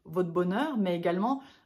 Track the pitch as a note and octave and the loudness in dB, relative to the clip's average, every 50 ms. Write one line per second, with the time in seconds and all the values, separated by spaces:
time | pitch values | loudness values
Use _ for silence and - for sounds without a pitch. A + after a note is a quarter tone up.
0 | - - D#3+ F3+ F#3 E3+ E3 F3+ F3+ F3+ F#3+ A#3 C#4+ D#4+ C#4 A3 G3 F3+ F3 E3+ | -16 -4 -2 -2 -2 0 0 0 0 2 0 0 0 0 0 0 0 0 0 0
1 | E3+ F3+ E3+ F#3 G#3 B3 C4+ C4+ - - - - _ | 0 0 2 2 2 0 0 -2 -6 -10 -20 -20 _